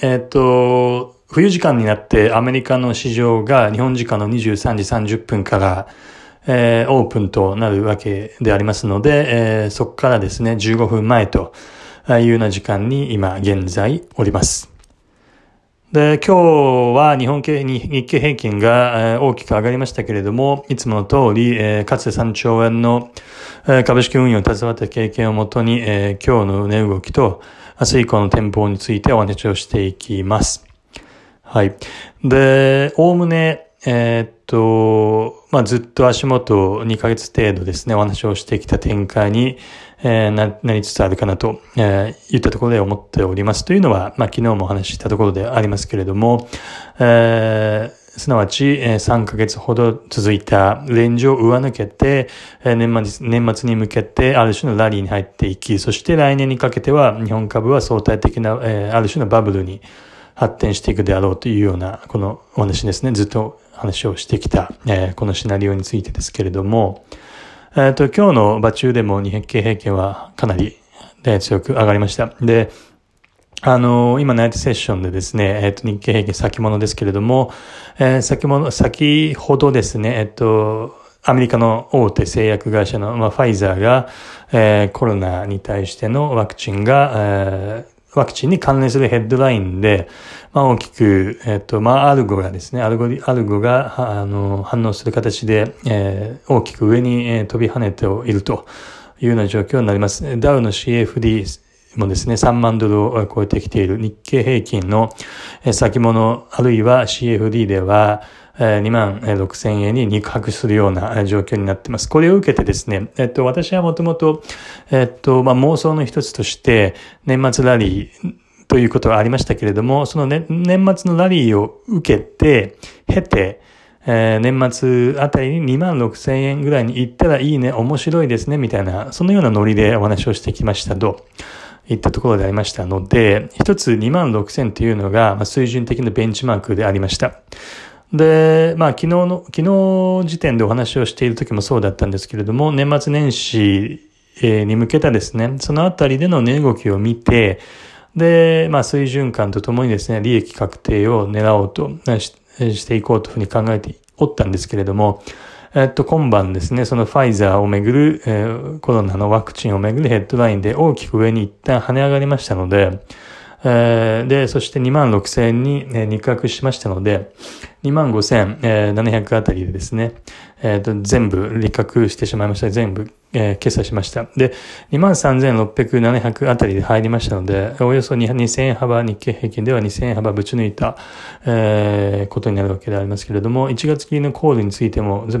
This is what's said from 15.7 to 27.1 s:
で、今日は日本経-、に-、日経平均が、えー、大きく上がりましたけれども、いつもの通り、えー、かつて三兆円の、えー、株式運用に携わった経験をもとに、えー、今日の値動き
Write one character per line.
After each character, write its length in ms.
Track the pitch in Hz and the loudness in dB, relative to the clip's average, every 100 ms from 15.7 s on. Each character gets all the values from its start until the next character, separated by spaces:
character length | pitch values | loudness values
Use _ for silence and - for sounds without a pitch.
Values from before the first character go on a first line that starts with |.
| _ _ | _ _
で、 260 | 151 151 151 - | 2 4 4 4
今 680 | 185 170 151 139 127 120 | 6 6 6 4 4 4
日 40 | 123 | 4
は 200 | 151 139 | 4 4
日 120 | 127 | 0
本 120 | 143 | -2
経-、 220 | 135 147 | -2 -2
に-、 160 | 135 127 | -2 -4
日 260 | - 139 | -4 -4
経 140 | 120 143 | -2 0
平 160 | 151 | 0
均 240 | 139 113 104 | -2 -4 2
が、 360 | 113 120 123 117 | 4 4 4 2
え 200 | 113 117 | 0 0
ー、 40 | |
大 140 | 139 120 | 0 -2
き 80 | |
く 80 | - | -2
上 100 | 107 | -2
が 80 | 113 | 0
り 80 | 127 | -2
ま 80 | 131 | -4
し 60 | |
た 100 | - | -6
け 100 | 101 | -4
れ 120 | 104 | -4
ど 80 | 98 | -2
も、 340 | 113 139 139 - | 0 0 -2 -4
い 60 | |
つ 140 | 131 123 | -6 -2
も 80 | 107 | -2
の 80 | |
通 280 | 98 143 123 | 0 2 4
り、 240 | 107 120 117 | 4 2 2
え 260 | 107 107 | 0 -2
ー、 20 | |
か 140 | 104 120 | -2 -4
つ 60 | |
て 60 | 120 | -2
三 220 | 113 117 | -2 -2
兆 320 | 107 120 113 | -2 0 2
円 180 | 113 117 | 2 2
の、 300 | 117 120 120 - - - - - - | 0 0 -4 -16 -20 -20 -20 -6 2
え 100 | 131 | 2
ー、 60 | |
株 180 | 123 123 | 4 2
式 160 | 120 135 | 2 2
運 100 | 127 | 4
用 120 | 110 | 2
に 40 | |
携 220 | 98 104 117 | 2 0 -2
わ 60 | |
っ 20 | |
た 140 | 113 104 | -4 -6
経 200 | - 110 | -4 -4
験 220 | - 113 | -2 -2
を 20 | |
も 140 | 107 104 | -2 -2
と 160 | 123 | -2
に、 160 | 117 120 | 0 0
え 380 | 107 104 101 98 | 0 -2 -2 -2
ー、 60 | - | 0
今 180 | 120 | 2
日 80 | 98 | 2
の 140 | 98 101 | -2 0
値 140 | 107 | 0
動 200 | 104 95 | 0 -2
き 120 | - | -2